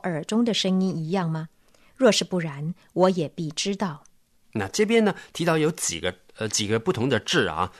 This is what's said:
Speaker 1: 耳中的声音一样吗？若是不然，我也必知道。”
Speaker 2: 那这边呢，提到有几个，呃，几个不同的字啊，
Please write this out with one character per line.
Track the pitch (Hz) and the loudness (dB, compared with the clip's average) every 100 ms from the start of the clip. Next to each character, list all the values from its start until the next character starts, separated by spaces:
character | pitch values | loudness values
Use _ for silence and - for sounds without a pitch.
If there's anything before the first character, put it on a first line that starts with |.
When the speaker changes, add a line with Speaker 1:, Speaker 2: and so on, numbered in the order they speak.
Speaker 1:
耳 | 185 156 | -2 -4
中 | 165 220 | -2 0
的 | 240 | 2
声 | 196 190 185 | 2 2 2
音 | 190 160 | 2 -2
一 | 156 | -2
样 | 190 170 | -2 0
吗？ | 160 160 _ _ _ _ - | -2 -6 _ _ _ _ 2
若 | 254 | 4
是 | 196 | 4
不 | 175 180 | 0 -2
然， | 160 139 151 - _ | -4 -6 -8 -8 _
我 | - 185 | 2 2
也 | 180 143 | 2 -2
必 | - 160 | -6 -6
知 | - 196 | -4 -4
道。” | 196 196 143 - _ _ _ _ | -4 -4 -6 -16 _ _ _ _
Speaker 2:
那 | 113 98 | -6 -4
这 | - 208 | 0 4
边 | 233 | 4
呢， | 208 - - | 4 0 -6
提 | - | -4
到 | 170 160 | 0 2
有 | 151 | 2
几 | 165 - 82 | 0 -4 -4
个， | 90 - _ - | -4 -4 _ -8
呃， | 110 | -4
几 | - 104 | -2 0
个 | 113 | 0
不 | 180 | 0
同 | 131 131 | 0 0
的 | 113 | 0
字 | - 165 95 | 0 0 0
啊， | 78 92 - | -2 -4 -6